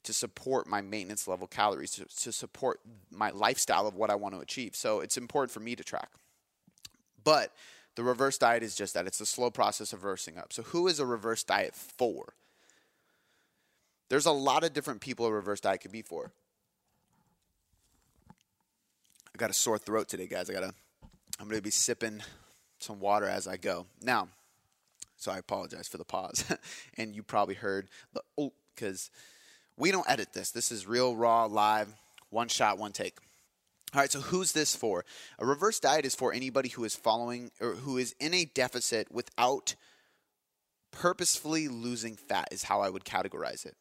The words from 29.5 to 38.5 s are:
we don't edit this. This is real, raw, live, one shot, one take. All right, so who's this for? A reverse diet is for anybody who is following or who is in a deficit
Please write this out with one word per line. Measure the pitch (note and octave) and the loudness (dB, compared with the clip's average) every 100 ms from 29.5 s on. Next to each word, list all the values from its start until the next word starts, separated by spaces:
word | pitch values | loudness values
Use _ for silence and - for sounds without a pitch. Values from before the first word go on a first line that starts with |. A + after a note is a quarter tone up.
| - _ - | -20 _ 0
we | E3+ | 2
don't | F#3+ - | 4 2
edit | C3 G2 | 2 0
this. | - - | -4 -4
This | A#2 - | -2 -2
is | A2+ F#2+ | -2 0
real, | A#2+ B2+ A2+ | 4 4 6
raw, | A#2 A#2 A2+ | 6 6 6
live, | G#2 G#2+ G#2+ G#2+ G#2+ _ - _ | 4 6 4 0 -8 _ -20 _
one | A2 A#2 | -2 0
shot, | - A2 G2+ | 4 4 4
one | G#2 | -4
take. | - F#2+ - _ _ _ _ _ _ - | -4 -6 -8 _ _ _ _ _ _ 0
All | C#3 | 2
right, | C#3 | 4
so | C#3+ | 0
who's | B2+ F3+ F3+ | 0 0 2
this | D#3 D3 - | 2 2 2
for? | A2+ F2+ - - - - | 0 0 -4 -16 -18 -2
A | A#2+ | 0
reverse | C#3+ G3+ A3 | 4 2 4
diet | C#3+ D#3 C3+ | 4 4 2
is | |
for | - B2+ | 0 0
anybody | A#2+ C3 B2+ C3 | 0 0 0 0
who | B2+ | -4
is | A2 - | -4 0
following | A2+ A2+ A#2+ A#2+ A#2+ _ | 2 2 0 -6 -10 _
or | A#2 | -4
who | G2 C#3 B2+ | -4 -4 -2
is | A#2+ - | -2 -4
in | D3+ | 0
a | F3+ | 0
deficit | D#3+ | 0